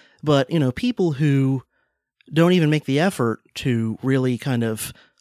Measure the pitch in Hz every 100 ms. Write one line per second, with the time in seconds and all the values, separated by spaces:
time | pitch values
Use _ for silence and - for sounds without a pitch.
0 | _ _ 147 139 135 165 131 - 247 -
1 | 180 135 151 139 135 135 - _ _ _
2 | _ _ - 156 170 180 151 151 - 139
3 | 185 - 120 110 _ - 139 117 113 110
4 | 131 131 127 120 143 123 113 110 - -
5 | _ _